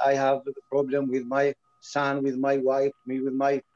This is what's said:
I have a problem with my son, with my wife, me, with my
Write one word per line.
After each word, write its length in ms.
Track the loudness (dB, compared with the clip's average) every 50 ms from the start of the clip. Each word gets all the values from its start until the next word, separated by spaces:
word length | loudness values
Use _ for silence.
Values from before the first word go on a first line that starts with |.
| 2
I 100 | 2 2
have 240 | 2 2 2 2 0
a 140 | -2 -6 -10 -10 -8 _
problem 380 | -2 -2 0 0 0 0 0 0
with 160 | -2 -2 -2
my 280 | -2 0 0 2 0 0 -4 _ _ _ _
son, 420 | -14 -8 -4 -2 -2 -2 -2 -2 -2
with 120 | -2 -2
my 200 | 0 0 0 0
wife, 360 | 2 2 2 2 2 0 -2 -2 _ _
me, 140 | -8 -6 -4
with 140 | -4 -4 -2
my 280 | 0 0 0 0 -2 -4 _ _